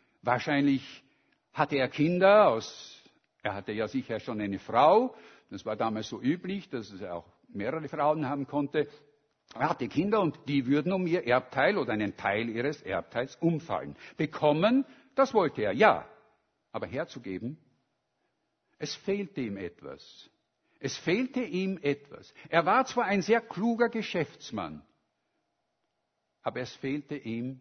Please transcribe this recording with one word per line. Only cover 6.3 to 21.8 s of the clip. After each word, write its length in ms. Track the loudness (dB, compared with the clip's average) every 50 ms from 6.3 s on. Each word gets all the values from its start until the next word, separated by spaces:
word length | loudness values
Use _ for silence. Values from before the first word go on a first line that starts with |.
| 0 -2 -2 -6 -6 -8 -8 -8
dass 240 | -10 -10 -10 -10 -12 -12
er 160 | -10 -8 -8
auch 100 | -10 -10 -12 _ _ _ -14
mehrere 400 | -8 -6 -4 -4 -4 -4 -6 -6
Frauen 400 | -2 0 2 2 2 2 0 -2
haben 180 | -2 -4 -4
konnte. 420 | -4 -2 -2 -2 0 0 -2 -2 -2 -4 -20 _ _ _ _ _ _ _ _ _ -14 -6
Er 140 | -2 -2 0
hatte 180 | 0 -2 -4 -4
Kinder 320 | 0 0 0 2 2 2
und 180 | 2 2 -2 -4 -4 -2
die 180 | 0 0 2
würden 260 | 2 2 2 2 0 0
um 140 | 0 0
ihr 200 | 0 0 0 2
Erbteil 520 | 2 2 2 2 0 0 0 2 2 2 0
oder 140 | -2 -2 -2
einen 240 | -2 -2 -4 -4
Teil 320 | -4 -2 -2 0 0 -2 -2
ihres 340 | -4 -4 -4 -4 -4 -6 -6
Erbteils 540 | -4 -4 -4 -4 -4 -6 -6 -6 -6 -4
umfallen. 600 | -2 0 0 0 0 -4 -4 -6 -6 -6 -8 -12 -16 -18 -12 -8
Bekommen, 680 | -6 -6 -4 -2 0 2 2 4 4 4 4 4 2 0 -2 -6 -20 -20 _ _
das 180 | 0 2 2 4
wollte 300 | 4 2 2 2 0 -2
er, 100 | 0 4
ja. 360 | 6 6 6 6 4 0 -10 -18 -20 _ _ _ _ _ _ _ _ _ _ -10
Aber 140 | -10 -8
herzugeben, 720 | -6 -6 -6 -8 -8 -10 -14 -10 -8 -8 -8 -6 -8 -10 -12 _ _ _ _ _ _ _ _ _ _ _ _ _ _ _ _ _ _ _ _ _ _ _ -12
es 160 | -10 -10 -10
fehlte 460 | -8 -4 -2 -2 -2 -4 -6 -6 -6 -6
ihm 140 | -4 -6
etwas. 720 | -6 -8 -10 -10 -12 -14 -14 -14 -16 -18 -20 -20 -20 -20 -20 _ _ _ _ _ _ _ _ _ _
Es 160 | -6 -6 -6
fehlte 440 | -6 -2 -2 0 0 0 -2 -2 -4
ihm 380 | -4 -2 -2 -2 -2 -2 -4 -2